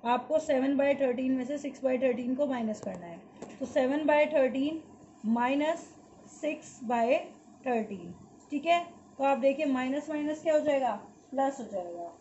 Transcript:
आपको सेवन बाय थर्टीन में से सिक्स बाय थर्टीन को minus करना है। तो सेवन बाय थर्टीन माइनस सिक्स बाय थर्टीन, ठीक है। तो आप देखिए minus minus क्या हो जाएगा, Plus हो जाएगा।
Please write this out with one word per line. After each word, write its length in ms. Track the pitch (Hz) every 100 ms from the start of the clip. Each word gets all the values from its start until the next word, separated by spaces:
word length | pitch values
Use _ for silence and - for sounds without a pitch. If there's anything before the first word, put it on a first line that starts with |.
| 233
आपको 320 | 240 - 311
सेवन 380 | 302 262 269 277
बाय 180 | 277
थर्टीन 380 | 277 262 247 262
में 120 | 262
से 120 | 240 294
सिक्स 240 | 294 -
बाय 120 | 262 254
थर्टीन 360 | 262 247 247
को 120 | 262 294
minus 340 | 247 220 214
करना 260 | 202 180 170
है। 120 | 170 - - - -
तो 80 | 269
सेवन 380 | 294 254 285 302
बाय 200 | 294 302
थर्टीन 540 | 302 262 262 285 320 - - - - 214
माइनस 520 | 233 247 277 302 339 - - - - -
सिक्स 380 | - 302 311 - -
बाय 300 | 226 240 233 311 - - - - 262
थर्टीन, 480 | 233 208 190 170 - - - -
ठीक 140 | 285 320
है। 120 | 339 339 - - -
तो 60 |
आप 140 | 269 269
देखिए 280 | 269 277 302
minus 420 | 262 254 285 294
minus 320 | 302 294 302
क्या 120 | 330
हो 60 | 302
जाएगा, 300 | 294 277 247 202 - - -
Plus 280 | 262 269 269
हो 40 |
जाएगा। 400 | 208 196 175 170 170 170